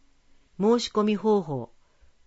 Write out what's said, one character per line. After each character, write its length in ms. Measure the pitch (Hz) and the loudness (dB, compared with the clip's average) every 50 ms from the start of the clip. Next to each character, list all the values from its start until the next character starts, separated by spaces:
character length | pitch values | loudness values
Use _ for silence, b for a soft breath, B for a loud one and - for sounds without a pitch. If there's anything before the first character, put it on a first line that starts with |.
| _ _ _ _ _ _ - _ _ _ _ - | _ _ _ _ _ _ -20 _ _ _ _ -2
申 200 | 190 220 240 240 | 2 2 2 2
し 100 | 226 - | 0 -2
込 140 | - 220 208 | -2 0 0
み 120 | 214 214 190 | 0 0 0
方 240 | 208 220 214 202 | 0 0 0 0
法、 320 | 170 156 143 127 117 - - _ _ _ _ _ _ - _ _ _ | 0 -4 -8 -10 -10 -12 -16 _ _ _ _ _ _ -20 _ _ _